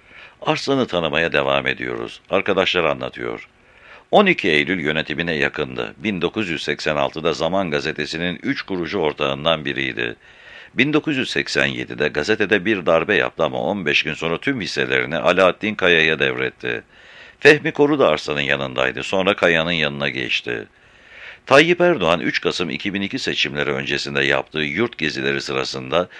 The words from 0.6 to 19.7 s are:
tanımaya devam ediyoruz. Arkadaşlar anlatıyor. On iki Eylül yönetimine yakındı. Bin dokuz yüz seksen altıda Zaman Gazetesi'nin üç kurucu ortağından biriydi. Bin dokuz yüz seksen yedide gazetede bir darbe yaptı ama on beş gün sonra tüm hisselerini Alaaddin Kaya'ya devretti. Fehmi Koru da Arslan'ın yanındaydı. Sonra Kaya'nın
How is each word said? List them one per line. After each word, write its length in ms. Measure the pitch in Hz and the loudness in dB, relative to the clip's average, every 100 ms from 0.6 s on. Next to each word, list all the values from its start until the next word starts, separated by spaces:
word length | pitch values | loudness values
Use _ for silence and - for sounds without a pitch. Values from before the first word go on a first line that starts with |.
| - 139 117 | 0 0 2
tanımaya 460 | 87 80 76 85 | 0 0 0 2
devam 340 | 76 67 69 65 | 2 2 0 0
ediyoruz. 540 | 64 62 58 57 - - | -4 -6 -6 -8 -12 -4
Arkadaşlar 540 | 95 98 95 90 90 | -2 0 0 2 2
anlatıyor. 640 | 80 67 64 64 60 57 - _ _ - - - - | 0 -2 -6 -8 -8 -10 -14 _ _ -20 -20 -18 2
On 140 | 196 196 | 4 4
iki 240 | 160 98 | 2 2
Eylül 300 | 73 73 95 | 2 2 0
yönetimine 560 | 73 78 76 73 85 78 | 0 -2 -2 -4 -2 0
yakındı. 600 | 69 - 69 62 57 50 | -2 -2 -6 -6 -8 -6
Bin 240 | 101 92 | -4 -2
dokuz 280 | 82 110 98 | -2 -2 -4
yüz 140 | 78 | -4
seksen 320 | - 73 80 73 | -4 -4 -2 0
altıda 380 | 67 80 80 | -2 -2 -2
Zaman 380 | 69 82 95 90 | 0 0 0 -2
Gazetesi'nin 680 | 73 76 71 73 80 90 - | -2 -4 -6 -6 -4 -4 -4
üç 180 | 123 139 | -6 -6
kurucu 380 | - 95 80 95 | -6 -6 -4 -2
ortağından 640 | 78 71 71 69 78 80 71 | -2 -2 -2 0 0 0 -2
biriydi. 500 | 65 65 57 58 53 - - - - - | -4 -4 -4 -6 -6 -18 -20 -20 -20 -8
Bin 200 | - 139 | 0 2
dokuz 240 | 151 160 131 | 2 0 -2
yüz 120 | 117 | -2
seksen 360 | - 69 73 69 | -2 -2 0 -2
yedide 420 | 62 60 60 73 | -2 -6 -2 -2
gazetede 580 | 76 76 110 98 104 90 | 0 0 0 2 2 2
bir 200 | 101 87 | 0 2
darbe 300 | 82 80 92 | 2 4 2
yaptı 280 | 62 - | 0 0
ama 180 | 80 64 | -2 0
on 240 | 67 101 76 | -2 -2 0
beş 180 | 69 | 0
gün 100 | 78 | -2
sonra 240 | 76 82 82 | -4 -4 -2
tüm 240 | - 135 | -2 -4
hisselerini 560 | 85 - 64 65 62 80 | -4 -2 0 0 0 0
Alaaddin 580 | 82 90 92 - 107 104 | 2 6 4 4 -4 2
Kaya'ya 440 | 92 82 80 78 | 4 6 4 2
devretti. 640 | 69 62 64 - 62 58 - - - - - - | 0 0 -4 -6 -8 -8 -10 -20 -20 -20 -20 4
Fehmi 320 | 147 151 160 | 6 6 2
Koru 280 | 156 147 151 | 2 2 4
da 80 | 104 | 4
Arslan'ın 340 | 78 - 73 | 2 -2 -2
yanındaydı. 640 | 69 69 67 64 64 62 | 0 0 -2 0 0 -2
Sonra 300 | 69 95 92 | -2 0 2
Kaya'nın 380 | 101 90 82 80 | 4 4 4 2